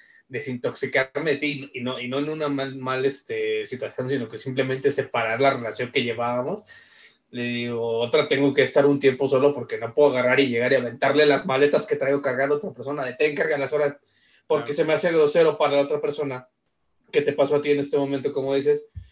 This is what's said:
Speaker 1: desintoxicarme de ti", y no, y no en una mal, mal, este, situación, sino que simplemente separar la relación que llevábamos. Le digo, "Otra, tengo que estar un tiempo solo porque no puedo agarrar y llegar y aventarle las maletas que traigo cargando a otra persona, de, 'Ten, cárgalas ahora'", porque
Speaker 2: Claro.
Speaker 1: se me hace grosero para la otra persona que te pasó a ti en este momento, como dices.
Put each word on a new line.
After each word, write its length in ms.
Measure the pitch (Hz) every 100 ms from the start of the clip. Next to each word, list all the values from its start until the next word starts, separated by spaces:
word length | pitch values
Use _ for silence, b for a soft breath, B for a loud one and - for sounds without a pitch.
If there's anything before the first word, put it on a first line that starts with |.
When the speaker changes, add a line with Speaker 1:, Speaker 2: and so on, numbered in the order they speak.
| b b _
Speaker 1:
desintoxicarme 1040 | 127 135 123 - - 131 135 131 143 160
de 40 | 143
ti", 320 | 147 139 135
y 60 | 127
no, 180 | 123 123
y 80 | 123
no 100 | 135
en 100 | 151
una 180 | 156 147
mal, 280 | 139 135 131
mal, 280 | 127 131
este, 600 | 135 - - 110 107 107 104
situación, 420 | 127 - - 127
sino 200 | 135 117
que 100 | 110
simplemente 520 | 135 131 131 131 143
separar 500 | 143 - 120 113 117
la 100 | 135
relación 360 | 127 113 104 123
que 100 | 139
llevábamos. 600 | 120 113 120 123 139 208 B B B B B B _
Le 120 | 123
digo, 560 | 120 120 120 117 117 113
"Otra, 280 | 120 156 -
tengo 260 | 139 143
que 80 | 139
estar 240 | 127 147 143
un 120 | 139
tiempo 280 | 135 127 135
solo 240 | 131 143
porque 260 | 143 113 -
no 140 | 117
puedo 160 | 147 143
agarrar 300 | 127 123 135
y 80 | 131
llegar 240 | 117 127
y 40 | 131
aventarle 500 | 120 113 139 143 147
las 180 | 135 127
maletas 400 | 131 147 147 -
que 100 | 147
traigo 260 | 135 143
cargando 320 | 139 127 139
a 40 | 147
otra 140 | -
persona, 320 | - 123 147
de, 100 | 127
'Ten, 200 | 127 151
cárgalas 380 | 143 160 143 135
ahora'", 260 | 147 143 - b b b b -
porque 200 | 151 143
Speaker 2:
Claro. 100 | 151
Speaker 1:
se 80 |
me 80 | 156
hace 180 | 151 175
grosero 460 | 165 147 170 160 147
para 180 | 147 143
la 60 |
otra 180 | 143 147
persona 480 | 147 147 139 131 - _ _ _ _ _ _
que 80 | 147
te 100 | 147
pasó 240 | 143 139 147
a 40 |
ti 80 | 143
en 80 | 143
este 160 | 143 143
momento, 340 | 139 139 135
como 220 | 135 135
dices. 320 | 139 147 147 - B B